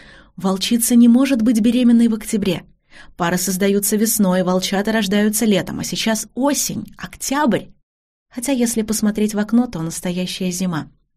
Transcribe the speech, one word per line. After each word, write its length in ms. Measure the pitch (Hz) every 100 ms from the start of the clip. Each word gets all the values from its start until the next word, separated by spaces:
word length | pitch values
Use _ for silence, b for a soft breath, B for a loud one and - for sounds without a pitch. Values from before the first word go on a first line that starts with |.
| B B B -
волчица 580 | 185 190 - 233 -
не 140 | 240 240
может 320 | 240 277 262
быть 200 | 220 233
беременной 480 | 226 247 240 233 233
в 60 |
октябре. 500 | 220 - 214 196 160 - _ B B B -
Пары 220 | 170 180
создаются 580 | - 185 196 202 202 214
весной, 460 | 226 208 190 185
волчата 500 | 180 185 185 190 208
рождаются 540 | 220 196 208 214 214 233
летом, 340 | 185 - -
а 40 |
сейчас 440 | - 175 226 220 -
осень, 600 | - 277 277 - - - -
октябрь. 680 | - - - 277 294 165 - - _ _ _ _ _
Хотя, 240 | - 240
если 300 | 254 240 226
посмотреть 520 | 220 214 214 208 214
в 40 | 208
окно, 280 | 208 233 247
то 140 | 165
настоящая 720 | 165 165 185 180 180 - 185
зима. 400 | 175 185 156 143 _ _